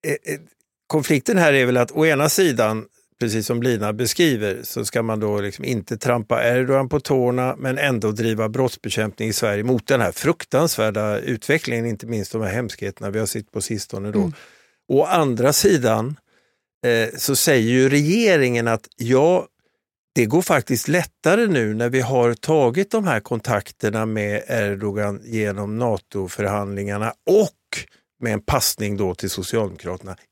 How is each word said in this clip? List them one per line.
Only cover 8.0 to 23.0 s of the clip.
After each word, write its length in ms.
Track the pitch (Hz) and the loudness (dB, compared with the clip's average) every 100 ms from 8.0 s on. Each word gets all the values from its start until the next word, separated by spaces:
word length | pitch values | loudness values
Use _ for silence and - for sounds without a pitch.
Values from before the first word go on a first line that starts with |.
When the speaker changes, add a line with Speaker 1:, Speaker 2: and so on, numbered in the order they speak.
| 107 | -2
Speaker 1:
driva 380 | 107 113 110 110 | 0 -2 -2 -2
brottsbekämpning 800 | 117 131 - 104 113 107 - 110 | 0 -2 -2 -6 -2 -4 -4 -4
i 40 | |
Sverige 320 | 104 110 101 | -2 0 0
mot 220 | 117 127 - | 0 -2 0
den 140 | 135 | 0
här 120 | 95 | 0
fruktansvärda 1040 | - 143 170 - 135 160 - 110 104 107 104 | 0 -2 -2 0 0 2 0 0 0 -2 -2
utvecklingen, 680 | - 120 - 160 - 117 117 | -4 -6 -2 -2 0 -4 -4
inte 200 | 104 117 | -6 -6
minst 260 | 113 95 | -6 -4
de 100 | 110 | -4
här 100 | 107 | -4
hemskheterna 580 | 104 117 - 101 - 101 | -4 -6 -8 -10 -8 -6
vi 80 | 107 | -4
har 80 | 107 | -4
sett 240 | 110 107 | -6 -8
på 100 | 101 | -10
sistone 500 | - 107 - 98 101 | -6 -8 -8 -8 -2
då. 80 | 104 | 0
Speaker 2:
Mm. 140 | 92 - - _ _ _ _ | -2 -4 -20 _ _ _ _
Speaker 1:
Å 160 | 135 | 2
andra 480 | 160 180 143 113 127 | 2 2 0 2 2
sidan, 640 | 147 - 170 120 110 117 151 _ _ _ _ _ _ 123 | 4 4 4 2 0 -2 -8 _ _ _ _ _ _ 0
eh, 220 | 117 113 - | 2 0 -4
så 200 | - 135 | -2 0
säger 340 | - 135 113 | 4 4 4
ju 180 | 127 135 | 4 4
regeringen 800 | 143 147 208 226 165 127 120 117 | 4 2 2 4 4 4 2 0
att 200 | 113 - _ | -2 -4 _
ja, 500 | 117 131 156 185 - _ _ _ _ _ _ | 2 4 6 2 -2 _ _ _ _ _ _
det 120 | - 113 | 0 2
går 160 | 151 | 2
faktiskt 460 | 185 151 - 123 - | 2 0 0 -4 0
lättare 580 | 175 - _ 151 202 226 | 0 -2 _ 2 4 2
nu 280 | 147 110 | 2 0
när 140 | 107 120 | 0 0
vi 120 | 131 | 0
har 340 | 123 131 120 | 0 2 2
tagit 560 | 117 - 156 127 135 196 | 0 0 4 4 2 -2
de 140 | 226 | -2